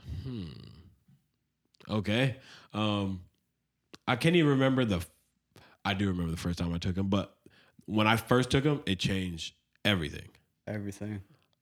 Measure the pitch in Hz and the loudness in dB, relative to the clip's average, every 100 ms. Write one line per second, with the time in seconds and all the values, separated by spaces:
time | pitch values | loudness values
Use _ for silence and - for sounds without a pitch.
0 | - - 127 120 82 58 55 55 - _ | -12 -10 -8 -10 -10 -14 -20 -20 -20 _
1 | _ _ _ _ _ _ _ _ - 107 | _ _ _ _ _ _ _ _ -4 -4
2 | 98 110 135 - - - - 104 107 101 | 0 2 0 -2 -14 -20 -10 -4 -2 0
3 | 98 92 - _ _ _ _ _ _ - | -2 -6 -12 _ _ _ _ _ _ -10
4 | - 123 165 175 147 135 135 131 117 90 | -2 0 4 4 4 4 4 4 2 0
5 | - _ _ _ _ - - _ 98 98 | -4 _ _ _ _ -20 -20 _ -2 0
6 | 98 90 82 82 87 85 87 85 95 90 | 0 0 -2 -2 -4 -4 -2 -2 -4 -2
7 | 98 98 - _ - _ _ _ - 107 | 0 0 -2 _ -20 _ _ _ -4 2
8 | 107 113 - 123 127 139 147 139 - 92 | 4 4 4 2 4 2 2 0 -2 -2
9 | - 95 90 82 - - _ _ 104 95 | 0 -2 -4 -6 -10 -14 _ _ 0 0
10 | 76 78 - _ _ _ - 107 101 - | 0 -8 -14 _ _ _ -10 -8 -8 -10
11 | 104 101 - _ _ _ | -8 -10 -12 _ _ _